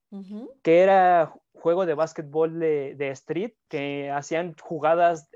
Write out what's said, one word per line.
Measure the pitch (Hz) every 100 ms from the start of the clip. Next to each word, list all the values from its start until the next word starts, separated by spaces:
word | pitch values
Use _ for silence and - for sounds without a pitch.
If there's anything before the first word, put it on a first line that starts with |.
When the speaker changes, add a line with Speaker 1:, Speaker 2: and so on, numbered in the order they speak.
| _
Speaker 1:
Ujú. | 196 185 208 294 554
Speaker 2:
que | 160 170
era | 190 190 180 175 151
ju-, | - _
juego | _ 165 175 175
de |
básquetbol | 147 160 - 147 156 165 165
de, | 165 147 135 135
de | 139
Street, | 131 - 160 233 - _
que | 147 143 143 139
hacían | 143 147 160 180 160
jugadas, | - 160 156 170 170 160 -